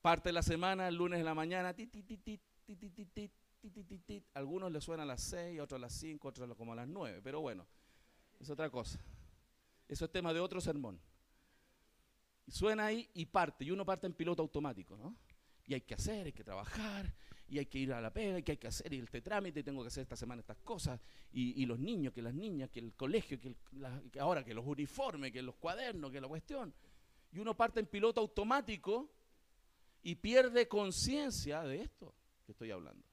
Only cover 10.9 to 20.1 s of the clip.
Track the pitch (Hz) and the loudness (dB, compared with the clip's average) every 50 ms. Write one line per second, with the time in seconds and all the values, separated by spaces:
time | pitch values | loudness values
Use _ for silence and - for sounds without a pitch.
10.9 | 92 85 - - - _ _ _ _ _ _ _ _ _ _ _ _ _ _ _ | -8 -10 -16 -20 -20 _ _ _ _ _ _ _ _ _ _ _ _ _ _ _
11.9 | _ _ _ _ _ _ _ _ _ _ _ - - - 185 214 220 214 214 214 | _ _ _ _ _ _ _ _ _ _ _ -10 -2 4 6 6 6 6 6 4
12.9 | 214 233 220 - _ 175 160 - - 196 175 151 - - 135 143 180 196 196 190 | 4 2 0 -6 _ -6 -6 4 6 6 6 6 2 -4 -2 -2 0 0 2 0
13.9 | 190 - - 185 165 - 160 170 175 165 160 151 - 147 147 143 117 98 - - | 0 2 0 -4 -2 0 0 2 4 2 2 2 2 -2 -2 -2 -4 -6 -10 -12
14.9 | - 104 113 165 240 - - - - - _ - - - _ - 135 131 - - | -14 -12 -12 -12 -12 -12 -18 -20 -20 -20 _ -20 -20 -20 _ -4 -4 -4 -2 -4
15.9 | 113 - - 196 220 208 185 151 - - 107 - 98 95 104 - - 220 214 220 | -4 -2 -2 -2 -2 -2 -4 -6 -8 -10 -10 -8 -6 -6 -6 -4 -4 -4 -2 -2
16.9 | 202 202 196 175 - - - - - - - - 135 143 139 - - 135 135 131 | -2 -2 -2 -4 -4 -6 -10 -16 -14 -16 -12 -4 -2 -2 -2 -2 -2 -2 0 0
17.9 | 131 117 113 110 - - 220 202 185 175 151 - 151 - - 120 - - - 165 | 0 0 -2 -2 -2 0 0 2 0 0 0 0 -2 -2 -2 -6 -6 -4 -4 -4
18.9 | 143 131 120 - - 123 - - 208 208 202 180 151 151 135 143 139 135 120 120 | -4 -4 -4 -6 -6 -8 -4 0 0 0 0 0 -4 -4 -4 -4 -4 -4 -4 -4
19.9 | 120 135 131 - | -4 -6 -6 -6